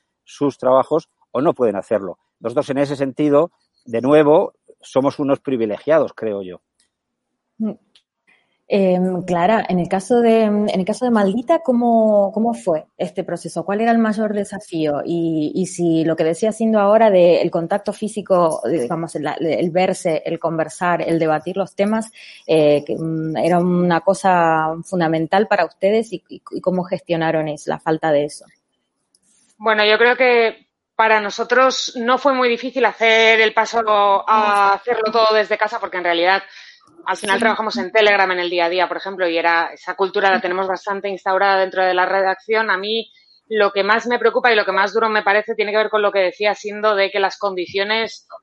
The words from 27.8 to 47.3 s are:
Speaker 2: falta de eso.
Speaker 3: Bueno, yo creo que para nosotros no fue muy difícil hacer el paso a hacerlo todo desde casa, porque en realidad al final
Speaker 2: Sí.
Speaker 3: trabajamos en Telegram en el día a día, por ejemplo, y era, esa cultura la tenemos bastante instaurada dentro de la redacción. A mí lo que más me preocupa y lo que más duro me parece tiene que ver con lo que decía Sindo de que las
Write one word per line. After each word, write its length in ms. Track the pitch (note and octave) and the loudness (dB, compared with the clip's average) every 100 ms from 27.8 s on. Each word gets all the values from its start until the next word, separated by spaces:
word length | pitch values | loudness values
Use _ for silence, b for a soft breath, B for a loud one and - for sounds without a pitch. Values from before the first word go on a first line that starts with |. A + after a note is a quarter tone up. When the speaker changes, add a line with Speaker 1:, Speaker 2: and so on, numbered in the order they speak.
Speaker 2:
falta 320 | E3 D#3+ D#3+ | -4 -2 0
de 140 | D3 D3 | 0 0
eso. 180 | - - _ _ _ _ _ _ _ _ _ _ _ | -6 -20 _ _ _ _ _ _ _ _ _ _ _
Speaker 3:
Bueno, 260 | A3 G#3+ G#3+ | 0 2 4
yo 140 | G#3+ | 4
creo 160 | A#3+ B3 | 4 4
que 520 | B3+ A#3+ A3+ - _ _ _ - | 2 4 2 -2 _ _ _ 0
para 260 | A3 A3 | 2 2
nosotros 720 | G3+ G#3+ A3+ B3 C4 B3+ - B3+ | 0 -6 -2 2 2 2 -6 -4
no 220 | A#3 C4 | -2 0
fue 160 | C#4+ C4 | 2 0
muy 140 | B3 | 0
difícil 360 | A#3 B3 C4 A3+ | -2 -4 -2 -2
hacer 560 | - A3+ A3+ A3+ A3+ | 0 2 4 4 4
el 120 | A3 | 2
paso 280 | A3 G#3+ A3+ A3 G#3 G3+ G3 G3 | 0 -2 0 0 2 4 2 2
a 460 | A3 G#3+ G3+ G3 G3 | 2 2 2 2 2
hacerlo 360 | - A3+ A3 | -2 -4 -2
todo 240 | A#3 A3 G#3+ | 2 2 2
desde 240 | G3+ G#3+ | 0 0
casa, 220 | G#3+ A3+ | -2 -4
porque 160 | F#3+ F#3 | -8 -6
en 80 | F3 | -2
realidad 360 | E3+ F3 F#3+ - B B B _ - - | 0 2 0 -2 B B B _ -14 -8
al 100 | F#3 | -6
final 200 | G3+ G3 | -2 0
Speaker 2:
Sí. 20 | |
Speaker 3:
trabajamos 360 | A#3 G#3 A3 A#3 | 0 0 -4 -6
en 120 | F3+ | -2
Telegram 400 | A3 G#3 G3+ F#3 | 2 4 4 2
en 100 | F3+ | 0
el 100 | F3 | -4
día 160 | F3 E3+ | -2 -2
a 20 | |
día, 180 | F3+ E3+ | 0 -2
por 120 | D#3+ | -4
ejemplo, 280 | F#3+ F#3+ F3+ | -10 -4 -2
y 120 | E3 | 0
era, 320 | E3 E3+ D#3+ | 0 0 0
esa 220 | - - F3+ | -6 -10 -4
cultura 360 | F#3+ G3+ G3 | -4 0 2
la 100 | F#3 | 2
tenemos 280 | F3+ F3+ F#3+ | 0 -4 -4
bastante 400 | F3+ - G3 G3+ | -4 -6 -8 -6
instaurada 500 | F#3 G3 F#3+ G3 F#3+ | -6 -2 0 2 2
dentro 220 | F#3 F3+ | 0 0
de 120 | F#3 F3+ | 0 2
la 100 | F#3 | 0
redacción. 680 | G3 F#3+ F#3+ - A3 A3 | 0 -2 -2 -2 -2 0
A 60 | F#3+ | -2
mí 340 | G3+ A3+ A3 b b b - | -4 -6 -8 b b b -6
lo 240 | A3 G3+ | 0 0
que 100 | G3+ | 0
más 240 | G3 A3+ A3+ | 0 0 0
me 120 | B3 | 0
preocupa 340 | A3+ B3+ B3 | 0 0 2
y 40 | G#3+ | 2
lo 100 | G3+ | 0
que 60 | |
más 200 | F#3+ G3+ | 0 -2
duro 160 | G#3 A3 | 0 -2
me 140 | G#3+ | 0
parece 320 | G#3 G#3 G#3 A3 | 0 0 0 -4
tiene 180 | G#3 | -2
que 60 | G#3+ | 0
ver 100 | G#3+ | 0
con 140 | G#3+ | 0
lo 100 | G#3 | 0
que 60 | G3 | 0
decía 340 | F3+ - G#3 G3+ | -2 0 -2 -4
Sindo 400 | G#3 G#3 G#3+ G3+ | -8 -4 0 0
de 160 | G3 | 0
que 80 | G3 | 0
las 200 | F#3+ | -4